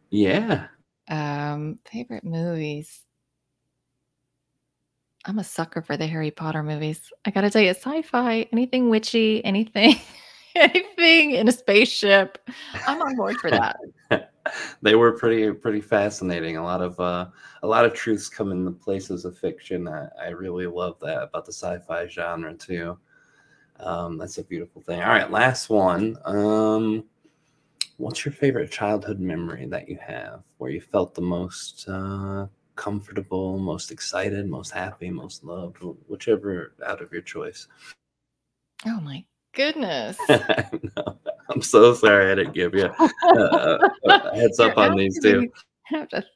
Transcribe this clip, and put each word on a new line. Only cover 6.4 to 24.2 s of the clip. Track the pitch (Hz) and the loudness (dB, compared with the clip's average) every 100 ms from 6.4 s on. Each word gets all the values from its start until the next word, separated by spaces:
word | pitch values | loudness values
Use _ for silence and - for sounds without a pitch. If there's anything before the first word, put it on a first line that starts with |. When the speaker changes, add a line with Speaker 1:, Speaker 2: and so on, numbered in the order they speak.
| 160 156 | -6 -6
Speaker 2:
movies. | 151 151 151 160 - - - | -6 -6 -6 -8 -12 -10 -6
I | |
gotta | 196 202 | 0 2
tell | 220 | 4
you, | 190 | 4
sci-fi, | 185 254 311 311 254 247 226 226 | 2 -4 -6 -2 -2 0 -2 -2
anything | 226 254 254 247 | -2 0 0 2
witchy, | 220 220 233 220 214 | 2 2 2 2 2
anything, | - 196 220 - 214 269 - - - | 0 -2 -2 4 6 6 0 -20 -20
<laughs> | - - - | -20 -4 4
anything | 294 370 381 - 339 330 302 | 6 6 -2 4 6 8 6
in | 247 220 | 4 2
a | |
spaceship, | 247 - 202 214 - 202 196 190 - - - - - - | 2 4 6 4 2 6 6 4 -4 -18 -18 -14 -8 -4
I'm | 294 | -2
on | 302 254 | -2 -2
board | 196 - | -4 -4
for | 170 | 0
that. | 113 110 - - - _ | 0 0 -4 -12 -20 _
Speaker 1:
<laughs> | 104 - _ - - - - | -2 -2 _ -12 -10 -12 -2
They | 107 110 | 4 8
were | 117 | 6
pretty, | 113 117 113 107 | 4 2 2 0
pretty | 101 120 107 | -2 -4 -4
fascinating. | 104 107 101 104 92 85 82 82 | 0 0 0 -2 -4 -4 -4 -6
A | |
lot | 85 92 | -4 -4
of, | 90 90 | -4 -4
uh, | 90 87 90 - - - | -4 -4 -8 -14 -20 -8
a | - | 0
lot | 113 120 | 4 4
of | |
truths | 117 - 104 - | 2 -2 -4 -4
come | - 101 | -8 -6
in | 92 90 | -4 -6
the | |
places | 87 - 98 - 90 | -6 -6 -6 -6 -10
of | 90 - | -10 -8
fiction. | 90 78 - 90 85 | -8 -8 -8 -8 -8
I, | 78 73 - | -10 -12 -14
I | 87 | -14
really | 87 92 90 90 | -10 -8 -8 -6
love | 87 90 80 | -6 -8 -8
that | 76 78 | -8 -8
about | 62 82 - | -8 -10 -12
the | |
sci-fi | - 92 87 - 85 87 | -10 -8 -8 -8 -8 -8
genre | - 85 85 80 85 | -8 -8 -8 -10 -14
too. | - 87 85 90 _ _ _ _ _ _ _ _ | -10 -8 -8 -12 _ _ _ _ _ _ _ _
Um, | 90 87 87 | -8 -8 -8
that's | 80 | -10